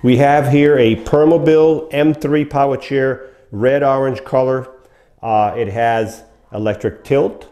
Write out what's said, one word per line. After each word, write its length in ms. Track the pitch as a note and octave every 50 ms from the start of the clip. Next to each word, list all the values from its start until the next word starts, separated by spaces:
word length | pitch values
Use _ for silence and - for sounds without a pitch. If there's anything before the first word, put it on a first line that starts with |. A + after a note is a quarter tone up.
We 140 | - B2 B2+
have 320 | B2 C#3+ C#3+ C#3+ D3 C#3 C3
here 280 | C3+ C#3+ D3 D3 D3
a 180 | C3 A#2+ A2+ A2+
Permobil 920 | G#2+ - - - D3 D3+ D#3 E3+ E3 D3 D#3 D#3+ D#3 D#3 D#3+ D#3+ C#3 - -
M 220 | - C#3+ D3 D#3 D3+
three 320 | D#3 - C#3+ D3 D3+ C#3+
power 320 | D3 - C#3 C#3 C#3 C3+
chair, 540 | C3+ - - C#3 C#3 C3 C3+ B2+ - - - - _ _ _
red 320 | - G2+ A2 B2+ C3+ C#3+ C#3+
orange 400 | C#3 C3+ C3+ C3+ C3+ B2+ - -
color. 460 | - - C3 C3 C3 C3 C3 B2+ - - - _ _ _ _ _ _ _ _
Uh, 340 | - A2+ A2 G#2+ G#2 G#2 -
it 100 | A#2 A#2
has 560 | G2 G2 A#2 A#2 A#2 A#2 A2+ A2 G#2 G2+ - - _ _ _ _ _ -
electric 500 | G#2+ G#2+ G#2+ G#2 G#2 - G#2+ - - -
tilt 460 | - C#3 A2+ - G3 - - - -